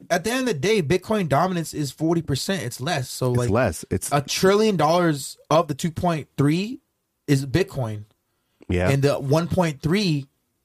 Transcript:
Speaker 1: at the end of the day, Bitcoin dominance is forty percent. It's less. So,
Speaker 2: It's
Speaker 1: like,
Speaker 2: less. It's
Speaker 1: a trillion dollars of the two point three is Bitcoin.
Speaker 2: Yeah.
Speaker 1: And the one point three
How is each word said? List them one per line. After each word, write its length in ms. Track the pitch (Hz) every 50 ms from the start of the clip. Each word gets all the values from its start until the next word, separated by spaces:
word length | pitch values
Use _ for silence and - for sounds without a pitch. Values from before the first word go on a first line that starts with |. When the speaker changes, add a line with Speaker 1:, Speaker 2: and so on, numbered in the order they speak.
| - -
Speaker 1:
at 120 | 170 180 165
the 60 | 220
end 120 | 247 262
of 40 | 262
the 80 | 247 196
day, 300 | 143 127 196 226 214 160
Bitcoin 440 | 127 180 185 - - 220 214 185 143
dominance 460 | 135 139 175 185 185 170 160 - -
is 160 | 147 147 131
forty 300 | - - 156 160 175 170
percent. 400 | 160 - 143 127 - - 196 156
It's 180 | 107 120 - -
less. 300 | 123 160 175 143 127 -
So, 220 | - - 135 127
Speaker 2:
It's 60 | 123 120
Speaker 1:
like, 100 | 123 117
Speaker 2:
less. 340 | 98 117 131 101 80 - - -
It's 220 | - 95 - -
Speaker 1:
a 100 | 131 147
trillion 560 | 135 - - - 190 190 202 208 220 220 202 160
dollars 600 | 151 151 170 180 175 165 151 139 139 - - - _ -
of 180 | - 175 170 147
the 60 | 143
two 160 | - - 170
point 380 | 160 - 185 175 165 151 - - _ -
three 440 | 139 143 156 180 202 220 269 - _ _ _ _ _ _ _ _ _ -
is 200 | 147 135 139 135
Bitcoin. 560 | 113 165 196 190 - 139 123 110 107 104 104 - _ _ _ _ _ _ _ _ _ _ - -
Speaker 2:
Yeah. 240 | 92 87 90 92
Speaker 1:
And 100 | 135 139
the 140 | 135 143 127 -
one 280 | 139 135 143 160 170 -
point 340 | - 185 175 160 147 131
three 460 | - 147 175 208 214 180 151 143 139 - _ _ _ _ _ _ _